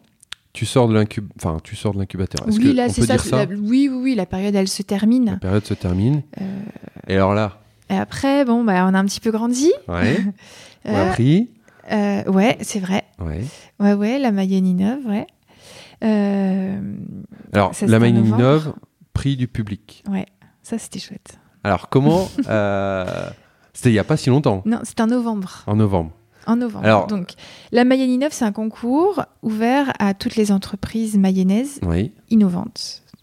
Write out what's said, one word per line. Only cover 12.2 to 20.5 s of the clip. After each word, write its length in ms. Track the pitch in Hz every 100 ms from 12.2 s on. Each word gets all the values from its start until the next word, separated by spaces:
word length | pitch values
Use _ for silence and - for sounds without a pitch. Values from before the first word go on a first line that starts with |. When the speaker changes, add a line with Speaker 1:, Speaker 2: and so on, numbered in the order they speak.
| -
Speaker 2:
ouais, 320 | 190 220 -
c'est 180 | 214 208
vrai. 240 | 185 196 - -
Speaker 1:
Ouais. 240 | 82 78 135 - - -
Speaker 2:
Ouais, 140 | 202
ouais, 260 | 202 214 269
la 120 | 247
Mayenne 340 | 196 190 190 185
innove, 380 | 180 196 277 247
ouais. 180 | 202 285 _ _ _ - - - -
Euh, 760 | 220 208 202 196 190 190 190 196 196 202 - - - - -
Speaker 1:
Alors, 220 | 101 92 -
Speaker 2:
ça, 100 | 202
Speaker 1:
la 80 |
Speaker 2:
c'était 20 | 110
en 20 |
Speaker 1:
Mayenne 160 | 120 117
Speaker 2:
novembre. 160 | 110 107
Speaker 1:
innove, 340 | 127 156 156 - _ _ _
prix 220 | - 135 135
du 100 | 123
public. 560 | - 104 101 _ - 202
Speaker 2:
Ouais, 160 | 190 - _ _